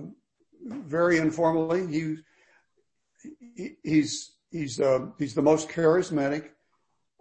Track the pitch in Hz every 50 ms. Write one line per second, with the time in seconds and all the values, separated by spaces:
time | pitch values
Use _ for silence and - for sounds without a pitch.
0 | - 175 - _ _ _ _ _ _ _ _ - - - 233 285 196 143 151 165
1 | 175 175 170 160 160 156 156 165 170 160 165 160 160 160 170 185 185 165 147 160
2 | 160 156 156 160 - _ _ _ _ _ _ _ _ _ _ _ _ _ _ _
3 | _ _ _ _ - - - - 240 240 - - 190 294 - _ - 147 156 156
4 | 139 - - - - - _ _ _ _ - 165 147 135 113 143 143 135 131 -
5 | - - - - 147 127 110 156 139 151 156 156 - - - 170 165 156 165 185
6 | 180 180 170 147 139 139 147 156 151 - _ _ _ _ _ _ _ _ _ _
7 | _ _ _ -